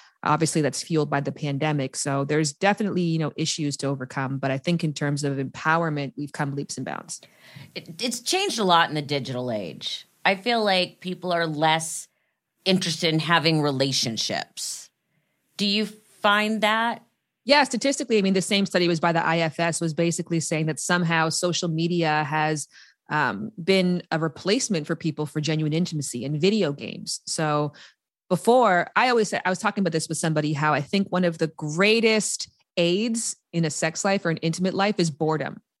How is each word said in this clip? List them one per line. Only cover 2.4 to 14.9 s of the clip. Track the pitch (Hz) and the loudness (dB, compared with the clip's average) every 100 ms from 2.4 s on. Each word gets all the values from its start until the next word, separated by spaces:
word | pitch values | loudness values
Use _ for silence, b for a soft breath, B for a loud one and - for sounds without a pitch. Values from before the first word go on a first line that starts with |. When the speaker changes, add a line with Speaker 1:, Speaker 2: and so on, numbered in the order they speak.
| 156 | 0
Speaker 1:
definitely, | - 196 202 208 180 | 0 0 2 0 0
you | 170 160 | 0 0
know, | 151 - | -2 -2
issues | 160 - 147 139 | -4 -2 -4 -2
to | 139 | -4
overcome. | 139 131 143 131 135 | -4 -6 -4 -4 -2
But | 135 | -2
I | 135 | -2
think | 175 170 | -2 0
in | 156 | -2
terms | 143 147 143 | -2 -2 0
of | 143 139 | -2 -2
empowerment, | 135 - 156 165 165 147 135 - | -6 -4 0 2 2 -2 -4 -6
we've | 147 | -8
come | - 143 139 | -4 -4 -4
leaps | - - | -8 -8
and | 131 | -8
bounds. | - - - B B B B B | -8 -10 -16 B B B B B
Speaker 2:
It, | 180 170 160 | -16 -14 -8
it's | 240 - | -6 -4
changed | - 370 392 233 | -2 0 0 0
a | 190 | 4
lot | 170 160 | 4 4
in | 151 | 0
the | |
digital | 139 143 123 123 123 | -2 -4 -4 -4 -4
age. | 110 85 - - - - _ 185 | -4 -6 -10 -10 -10 -14 _ 0
I | 190 | 0
feel | 240 233 | 0 0
like | 208 185 180 - | 2 2 0 -6
people | 185 180 185 | -8 -6 -2
are | 170 165 | 0 0
less | 147 160 160 160 - - _ _ _ _ _ 190 | 2 2 2 0 -8 -12 _ _ _ _ _ 2
interested | 190 180 160 170 | 2 2 -2 0
in | 156 | 0
having | 151 170 160 156 | 4 4 4 4
relationships. | 147 131 139 131 123 110 - 87 - - - - - | 2 2 0 0 -2 -2 -4 -4 -6 -8 -10 -10 -14